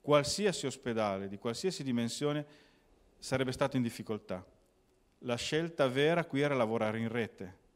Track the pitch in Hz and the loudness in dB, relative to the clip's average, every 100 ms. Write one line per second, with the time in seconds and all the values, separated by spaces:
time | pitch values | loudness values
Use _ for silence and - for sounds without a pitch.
0 | - 147 139 - 202 170 135 - 123 113 | 6 4 4 0 0 0 -4 -4 -4 0
1 | 107 95 98 98 120 113 190 170 135 120 | 0 0 -4 -6 -4 -2 -4 -4 -2 0
2 | 117 - 147 147 147 - - _ _ _ | 0 -2 -2 -2 -6 -16 -20 _ _ _
3 | _ _ - 131 131 127 139 131 117 - | _ _ -4 -2 0 0 0 2 0 -4
4 | 104 107 - 90 - _ _ _ _ _ | -6 -6 -6 -10 -10 _ _ _ _ _
5 | _ _ 123 120 - 151 170 160 135 127 | _ _ -6 -4 0 -2 -2 2 2 4
6 | 151 170 165 135 147 135 110 113 110 110 | 4 4 0 0 2 2 2 2 0 0
7 | 113 117 107 - 95 95 _ | -2 -2 -4 -6 -14 -14 _